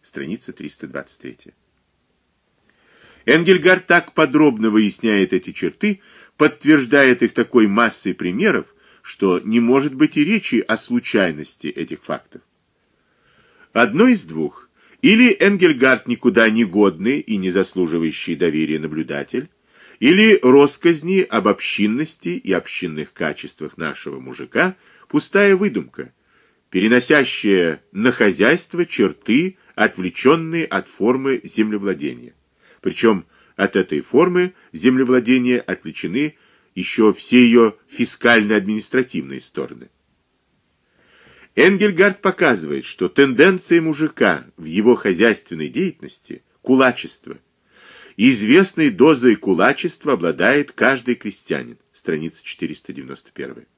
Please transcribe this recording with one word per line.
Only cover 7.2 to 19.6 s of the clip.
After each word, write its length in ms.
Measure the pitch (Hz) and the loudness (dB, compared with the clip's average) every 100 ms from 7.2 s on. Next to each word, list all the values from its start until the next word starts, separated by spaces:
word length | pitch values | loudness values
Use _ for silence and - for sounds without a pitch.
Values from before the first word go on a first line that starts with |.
их 120 | 117 | 0
такой 340 | - 113 120 107 | -2 0 2 2
массой 480 | 101 117 - 98 90 | 2 0 -2 -8 -6
примеров, 580 | 90 95 208 127 - _ _ _ | -6 -2 -2 -2 -6 _ _ _
что 360 | - - 98 87 | -20 -4 -2 -2
не 200 | - 117 | 0 0
может 340 | 117 135 143 | 2 0 0
быть 240 | 131 151 151 | -2 -2 0
и 60 | |
речи 400 | 147 214 - 117 - | -2 -2 -2 -4 -2
о 100 | 113 | -6
случайности 920 | - 120 - 113 90 76 73 - 78 | -4 -6 -2 -2 -2 -4 -14 -12 -12
этих 340 | 73 67 76 | -10 -12 -12
фактов. 400 | - 73 _ - _ _ _ _ _ _ _ _ _ _ _ _ _ | -10 -12 _ -20 _ _ _ _ _ _ _ _ _ _ _ _ _
Одно 340 | 117 120 131 254 | 0 0 4 2
из 160 | 220 | 2
двух. 460 | 80 78 73 - _ _ _ _ | -2 -8 -8 -8 _ _ _ _
Или 340 | - 220 247 196 | 2 4 4 4
Энгельгарт 680 | 196 202 175 135 131 123 - | 0 2 0 2 2 0 -2
никуда 420 | 120 123 107 113 | -2 0 2 2
не 160 | 110 110 | 2 0
годный 540 | 92 101 82 101 139 | 2 2 2 -4 -4
и 180 | - 104 | -4 -4
не 140 | 92 | -2
заслуживающий 840 | 92 92 92 87 82 82 71 - 78 | -2 -2 -4 -2 -2 -4 -6 -8 -2
доверия 440 | 87 78 78 76 | -2 -2 -4 -4
наблюдатель, 680 | 76 78 78 73 71 120 147 _ | -6 -8 -8 -8 -8 -8 -10 _